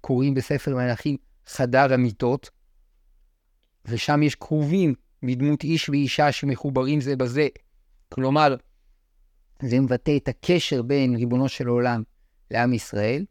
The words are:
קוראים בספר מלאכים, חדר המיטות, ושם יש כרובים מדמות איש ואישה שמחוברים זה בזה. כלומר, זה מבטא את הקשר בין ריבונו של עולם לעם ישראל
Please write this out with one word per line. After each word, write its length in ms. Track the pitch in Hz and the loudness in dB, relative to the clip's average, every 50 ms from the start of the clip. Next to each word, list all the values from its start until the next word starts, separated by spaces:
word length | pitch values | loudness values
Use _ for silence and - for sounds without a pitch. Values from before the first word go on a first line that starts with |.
קוראים 340 | - - 135 123 131 143 139 | -4 -2 0 0 2 2 0
בספר 400 | 131 127 - 147 139 - - 139 | -2 -2 -2 -4 -4 -2 -4 -4
מלאכים, 420 | 127 123 123 120 - - 151 143 131 _ _ _ _ _ | -2 -2 -2 -4 -4 -2 -4 -4 -4 _ _ _ _ _
חדר 460 | - - - 135 123 120 131 139 139 131 | -18 -4 -4 -2 2 4 4 4 4 4
המיטות, 580 | 127 127 120 104 - - 120 127 139 - - _ _ _ _ _ _ _ _ _ _ _ _ _ _ _ _ _ _ _ _ _ _ _ _ _ _ _ | 2 2 0 0 -2 -2 -2 -2 -2 -4 -12 _ _ _ _ _ _ _ _ _ _ _ _ _ _ _ _ _ _ _ _ _ _ _ _ _ _ _
ושם 380 | - 113 117 - - 147 147 151 | -8 -6 -6 0 0 2 2 2
יש 120 | 147 - | 2 0
כרובים 600 | - - - 156 156 151 143 165 196 185 156 131 - _ _ _ _ - | -2 -6 -4 -2 0 0 0 2 2 2 2 0 -2 _ _ _ _ -6
מדמות 420 | 123 127 123 135 147 151 143 - | -4 -2 0 0 0 0 0 0
איש 240 | 147 165 156 - - | -2 -2 -2 -2 0
ואישה 440 | 143 143 143 131 - - 151 147 139 | 0 0 0 0 0 2 2 2 2
שמחוברים 680 | - - 139 131 - - 147 135 131 131 131 147 151 | 0 -2 -4 -4 -2 -4 -2 -2 0 0 2 0 0
זה 160 | 131 135 143 | 0 0 -2
בזה. 320 | 131 131 123 120 139 151 139 - - _ _ _ _ _ _ _ _ _ _ | -2 -2 -2 0 0 0 0 -2 -8 _ _ _ _ _ _ _ _ _ _
כלומר, 480 | - - 131 131 135 151 156 147 135 123 _ _ _ _ _ _ _ _ _ _ _ _ _ _ _ _ _ _ _ _ - | -8 -4 -2 0 2 4 4 4 2 0 _ _ _ _ _ _ _ _ _ _ _ _ _ _ _ _ _ _ _ _ -4
זה 180 | 127 117 127 | 0 2 2
מבטא 360 | 135 127 127 120 - - 147 | 2 2 0 -2 0 0 0
את 120 | 139 - - | 0 0 -4
הקשר 540 | 123 _ - - 175 175 - - 151 131 117 | -8 _ -2 0 0 0 2 0 -2 -2 -2
בין 340 | 120 139 143 135 127 123 | 0 0 2 2 2 0
ריבונו 320 | 113 120 120 117 127 135 131 | 0 0 0 0 0 0 -2
של 200 | - - 135 123 | -2 -4 -4 -2
עולם 340 | 120 120 120 123 120 113 110 _ _ _ _ _ _ _ _ _ | 0 0 2 0 0 -2 -4 _ _ _ _ _ _ _ _ _
לעם 220 | 110 113 120 123 127 | -2 0 0 2 0
ישראל 500 | 113 - - - 104 104 107 123 143 196 - | -2 -4 -6 -4 -2 -2 0 -2 -2 -6 -10